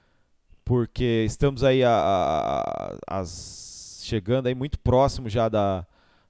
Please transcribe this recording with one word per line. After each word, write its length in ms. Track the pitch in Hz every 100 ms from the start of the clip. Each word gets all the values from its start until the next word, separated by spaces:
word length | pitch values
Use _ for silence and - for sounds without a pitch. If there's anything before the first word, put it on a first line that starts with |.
| _ _ _ _ _ _
porque 600 | - 123 117 - 123 113 110
estamos 380 | - 143 131
aí 200 | 135 131
a, 80 | 123
a, 680 | 110 80 98 73 78 - 67
a, 580 | 50 50 50 50 - 95
as, 840 | 87 - - - - - - -
chegando 440 | - 113 92 131 123
aí 80 | 127
muito 240 | 139 -
próximo 480 | 127 127 135 - 120
já 220 | 113 113
da, 360 | 107 101 92 87 _ _ _ _